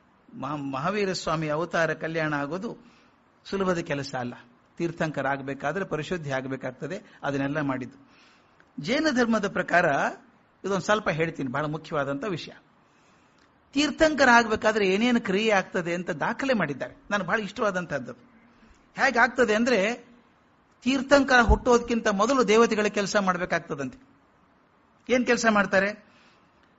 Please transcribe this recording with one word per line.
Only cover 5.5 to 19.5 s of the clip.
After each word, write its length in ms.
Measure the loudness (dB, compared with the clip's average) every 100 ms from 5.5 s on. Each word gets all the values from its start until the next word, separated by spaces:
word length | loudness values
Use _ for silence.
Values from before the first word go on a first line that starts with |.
| -6 -4 -4
ಪರಿಶುದ್ಧಿ 460 | -4 -6 -4 -6 -4
ಆಗ್ಬೇಕಾಗ್ತದೆ. 880 | -6 -4 -8 -8 -10 -10 -12 -14 -8
ಅದನ್ನೆಲ್ಲ 380 | -4 -2 -2 -2
ಮಾಡಿದ್ದು. 480 | -4 -4 -8 -14 -20 -20 -20 _ _ _ _ -10
ಜೈನ 260 | -4 0 2
ಧರ್ಮದ 380 | 2 2 0 -2
ಪ್ರಕಾರ 360 | -4 0 2 2 2 -2 -6 _ _ _ _
ಇದೊಂದ್ 180 | -4 -2
ಸ್ವಲ್ಪ 260 | 0 0 0
ಹೇಳ್ತೀನಿ, 440 | -2 -2 -4 -6
ಬಹಳ 120 | -4
ಮುಖ್ಯವಾದಂತ 600 | -4 -6 -6 -4 -4 -4
ವಿಷಯ. 280 | -6 -6 -10 -18 _ _ _ _ _ _ _ _ _ _ _
ತೀರ್ಥಂಕರ 560 | -2 -2 2 2 4 6
ಆಗ್ಬೇಕಾದ್ರೆ 560 | 6 4 0 0 2 2
ಏನೇನು 320 | 2 2 2
ಕ್ರಿಯೆ 300 | 0 0 2
ಆಗ್ತದೆ 440 | 2 0 -4 -4
ಅಂತ 160 | -4 -4
ದಾಖಲೆ 420 | -4 -4 -2 -2
ಮಾಡಿದ್ದಾರೆ. 500 | 0 -2 -4 -10 -12 -6
ನಾನು 140 | -4
ಬಹಳ 160 | -2 -2
ಇಷ್ಟವಾದಂತಹದ್ದು. 720 | -4 -4 -2 -2 -6 -8 -8 -14 -20 _ _ _ -20 _ _ -2
ಹೇಗಾಗ್ತದೆ 580 | 0 4 2 4 2